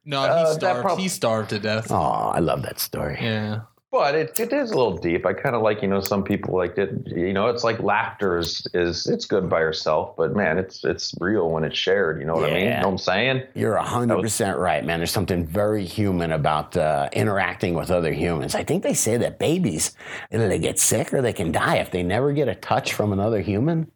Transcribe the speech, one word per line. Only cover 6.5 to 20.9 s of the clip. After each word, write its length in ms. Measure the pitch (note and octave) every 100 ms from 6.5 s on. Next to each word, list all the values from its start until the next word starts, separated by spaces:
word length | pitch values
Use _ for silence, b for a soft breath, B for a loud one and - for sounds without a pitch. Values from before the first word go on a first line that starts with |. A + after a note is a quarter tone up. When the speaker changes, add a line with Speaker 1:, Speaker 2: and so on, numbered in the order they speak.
| F#2
Speaker 2:
like 220 | F2+ -
it, 140 | G2 - -
you 260 | E2+ F#2
know, 140 | G2 A2+
it's 180 | A#2 A#2
like 160 | G#2
laughter 540 | G2 G#2 A2+ - G2+ F2
is, 280 | E2+ - -
is, 320 | F2+ F2 E2+ -
it's 180 | - -
good 240 | G2+ F2
by 100 | E2+
yourself, 560 | D#2+ D#2 D#2+ D#2 E2+ -
but 180 | E2
man, 240 | G#2 F2 E2+
it's, 280 | - - -
it's 280 | E2+ - -
real 300 | F2+ G#2+ E2+
when 160 | D#2+ D#2
it's 120 | -
shared. 420 | F2+ G2 E2 D#2
You 40 | D2
know 100 | D#2+
what 100 | D2+
I 80 |
mean? 60 | E2+
You 40 | G2
Speaker 3:
Yeah. 100 | C#2
Speaker 2:
know 80 | F#2+
what 40 |
I'm 40 | F#2
saying? 440 | - F#2+ B2+ C3 -
Speaker 3:
You're 220 | G#2+ A2+ F#2
a 80 |
hundred 280 | - A#2+ A#2+
Speaker 2:
That 60 | F2+
was 120 | A2+
Speaker 3:
percent 260 | - G2+ D2+
right, 260 | F2+ D#2 C2+
man. 160 | E2
There's 100 | E2+
something 340 | - F2+ F2 D#2+
very 380 | F#2+ G#2 G#2+
human 480 | F#2 - G#2 F2+ E2
about, 460 | D#2 D2 D2+ - F2
uh, 320 | D#2 D2 C#2
interacting 600 | - G#2+ G2 F2+ F#2+ F#2+
with 180 | E2 C#2+
other 220 | F2+ D#2
humans. 420 | D2+ F2 D#2+ C2 -
I 80 |
think 200 | - E3+
they 100 | C#4+
say 240 | G3 A2 A#2+
that 220 | E2 -
babies, 540 | - F3 B2 D#2 - - B B B
either 160 | A2 A2+
they 120 | D#3
get 200 | - -
sick 340 | -